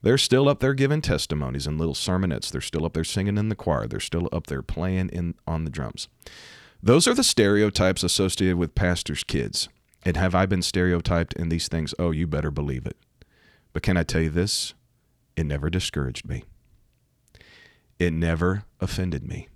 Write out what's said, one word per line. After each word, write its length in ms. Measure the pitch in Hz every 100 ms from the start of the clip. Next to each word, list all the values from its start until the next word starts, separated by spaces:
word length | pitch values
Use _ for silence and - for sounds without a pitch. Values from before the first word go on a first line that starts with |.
They're 160 | 107 135
still 320 | - 131 139
up 100 | 139
there 140 | 131
giving 280 | 135 135 151
testimonies 640 | - 73 - 76 67 67 71
and 140 | 76
little 140 | 80
sermonettes. 580 | 67 - 92 92 65 -
They're 80 | 65
still 260 | - 78 82
up 60 |
there 140 | 80 80
singing 320 | - 98 104
in 100 | 107
the 80 | 107
choir. 320 | - 71 55
They're 140 | 50
still 260 | - 82 87
up 140 | 85 -
there 140 | 67
playing 460 | - - 90 92 92
in, 220 | 90 85 80 -
on 160 | 80
the 80 | 80
drums. 380 | 69 60 - - _ - - - - - _
Those 260 | - 135 170
are 60 |
the 100 | 247
stereotypes 800 | 247 - 101 104 104 - 92 92
associated 540 | 90 - 95 - 92 87
with 180 | 85 -
pastors' 480 | 90 90 - 73
kids. 460 | - 73 52 - - _ _ _
And 140 | 95 85
have 180 | 92 92
I 100 | 95
been 180 | 95
stereotyped 680 | 87 95 90 87 - 87 85
in 160 | - 82
these 220 | 82 -
things? 260 | 82 78 -
Oh, 140 | 87
you 160 | 80 82
better 240 | 73 73
believe 340 | 71 73 64 64
it. 120 | - _ _ - _ _ _ _
But 120 | 85
can 120 | - 90
I 80 |
tell 180 | 82 -
you 100 | 80
this? 420 | 80 95 - - - _ _ _ _ _ -
It 80 | 76
never 240 | 71 76
discouraged 580 | 87 - - 67 62 -
me. 160 | 62 - - _ _ _ _ _ _ _ - - - - _ _ _
It 120 | 87
never 540 | 80 82 82 87 98 - _
offended 420 | 92 - 92 71
me. 240 | 62 62 -